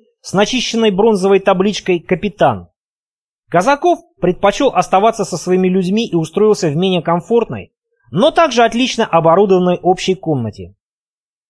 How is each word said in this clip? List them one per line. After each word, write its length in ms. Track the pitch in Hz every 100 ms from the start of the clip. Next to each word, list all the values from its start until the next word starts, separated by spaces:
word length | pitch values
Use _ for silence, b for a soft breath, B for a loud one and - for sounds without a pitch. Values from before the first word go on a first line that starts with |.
| _ _
с 140 | -
начищенной 580 | 180 208 254 - 226 220
бронзовой 480 | 185 220 208 190 196
табличкой 600 | 196 185 196 196 - 175
"Капитан". 680 | - 180 202 190 156 104 87 _ _ _ _ _ _ _ _
Казаков 500 | 165 208 285 349 330 - _
предпочел 500 | 175 175 202 202 269
оставаться 500 | 190 175 190 220 220
со 140 | 185 170
своими 320 | - 185 185
людьми 400 | 185 185 208 233
и 60 | 170
устроился 520 | 156 - 214 208 175
в 80 | 147
менее 260 | 190 180
комфортной, 720 | 160 175 - 233 220 208 - _ _ _ _
но 200 | 139 277
также 320 | 320 330 233
отлично 420 | 233 226 254 - 220
оборудованной 720 | 165 160 170 208 185 180 180
общей 380 | 170 180 - 190
комнате. 600 | - 143 110 101 90 98 _ _ _ _ _ _ _